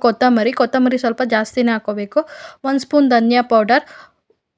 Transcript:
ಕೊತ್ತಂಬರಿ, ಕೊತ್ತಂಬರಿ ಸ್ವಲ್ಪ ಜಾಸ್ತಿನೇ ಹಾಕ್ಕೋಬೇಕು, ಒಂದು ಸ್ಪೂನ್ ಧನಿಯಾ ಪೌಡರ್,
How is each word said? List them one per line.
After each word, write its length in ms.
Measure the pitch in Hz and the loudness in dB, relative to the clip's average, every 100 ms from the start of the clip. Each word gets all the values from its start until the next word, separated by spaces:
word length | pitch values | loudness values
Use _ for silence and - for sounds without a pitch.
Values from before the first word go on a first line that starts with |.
| 240 | 0
ಕೊತ್ತಂಬರಿ, 480 | 220 254 233 220 254 | 2 2 2 0 -2
ಕೊತ್ತಂಬರಿ 380 | 247 262 254 254 240 | 0 0 0 0 -4
ಸ್ವಲ್ಪ 160 | 233 247 220 | -4 -2 -2
ಜಾಸ್ತಿನೇ 380 | 214 - 233 226 | -2 -2 -2 -2
ಹಾಕ್ಕೋಬೇಕು, 440 | - 208 202 302 311 - - - 269 | -6 -8 -6 -4 -6 -8 -20 -10 -4
ಒಂದು 140 | 269 - | -4 0
ಸ್ಪೂನ್ 240 | 294 277 240 | 0 2 2
ಧನಿಯಾ 280 | 226 240 240 | 2 0 2
ಪೌಡರ್, 300 | 226 214 262 - - - _ _ _ _ | 0 2 0 -2 -14 -20 _ _ _ _